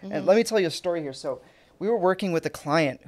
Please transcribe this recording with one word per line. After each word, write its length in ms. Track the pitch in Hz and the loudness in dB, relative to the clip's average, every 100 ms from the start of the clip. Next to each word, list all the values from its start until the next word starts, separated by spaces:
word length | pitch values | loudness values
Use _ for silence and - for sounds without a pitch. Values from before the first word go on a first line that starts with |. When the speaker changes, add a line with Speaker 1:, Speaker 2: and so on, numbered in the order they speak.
Speaker 1:
Mm-hmm. 100 | 190 | -8
Speaker 2:
And 120 | 202 175 | -2 4
let 80 | 214 | 4
me 60 | |
tell 160 | 226 220 | 4 2
you 80 | 170 | 0
a 20 | |
story 320 | - 180 170 | -2 -4 -4
here. 100 | 143 | -6
So 300 | 131 147 127 - _ _ - | -8 -8 -8 -12 _ _ -6
we 100 | 196 | -2
were 100 | 233 | 2
working 340 | 180 185 196 | 2 2 0
with 140 | 165 156 | -2 -4
a 40 | |
client 520 | - 143 160 147 - | -8 0 2 2 -2